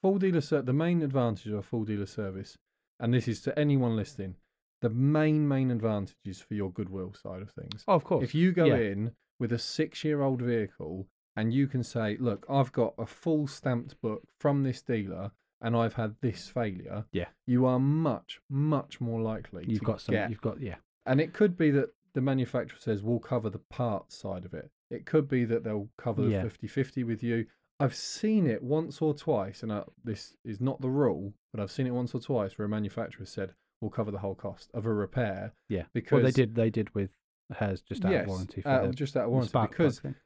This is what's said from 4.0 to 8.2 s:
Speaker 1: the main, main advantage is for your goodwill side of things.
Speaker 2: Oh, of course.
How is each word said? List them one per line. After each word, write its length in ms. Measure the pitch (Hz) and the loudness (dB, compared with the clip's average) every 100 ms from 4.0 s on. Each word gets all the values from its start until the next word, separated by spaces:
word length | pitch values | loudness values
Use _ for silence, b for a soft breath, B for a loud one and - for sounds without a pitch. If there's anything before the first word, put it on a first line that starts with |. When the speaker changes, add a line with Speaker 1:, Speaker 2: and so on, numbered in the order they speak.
| - - 95 90 _ _ _ _ | -2 -6 -10 -10 _ _ _ _
Speaker 1:
the 80 | 120 | -2
main, 560 | 113 139 151 156 151 147 | 2 4 4 4 4 4
main 260 | 135 131 | 2 2
advantage 440 | 120 110 104 98 _ | 2 0 0 -4 _
is 160 | - 92 | -12 -12
for 140 | - | -8
your 180 | 104 98 | -4 -4
goodwill 420 | 90 92 95 92 | -4 -6 -6 -8
side 280 | - - 92 | -10 -12 -12
of 100 | 104 | -12
things. 320 | - 139 - - | -14 -12 -10 2
Speaker 2:
Oh, 100 | 180 | 0
of 100 | - | 2
course. 180 | - | 0